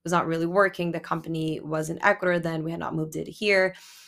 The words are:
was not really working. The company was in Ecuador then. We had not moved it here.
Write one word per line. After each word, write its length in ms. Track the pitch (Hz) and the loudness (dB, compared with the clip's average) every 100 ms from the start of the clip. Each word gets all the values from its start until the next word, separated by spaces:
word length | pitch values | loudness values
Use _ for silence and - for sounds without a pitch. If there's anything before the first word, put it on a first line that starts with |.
was 100 | 170 | -2
not 140 | 170 156 | 0 2
really 180 | 165 170 | 0 2
working. 460 | 185 196 185 175 | 4 4 2 -2
The 80 | 165 | -2
company 580 | - 165 160 160 160 156 | -4 -4 -4 -2 -2 -4
was 300 | 151 156 156 | -4 -4 -4
in 120 | 165 | 0
Ecuador 360 | 202 202 185 175 | 2 2 2 0
then. 240 | 170 160 | 0 -4
We 80 | 160 | -4
had 80 | 170 | -4
not 160 | - 160 | -4 -2
moved 220 | 156 156 | -4 -6
it 100 | 165 | -8
here. 480 | 165 208 196 185 185 - - | -4 2 4 4 0 -18 -20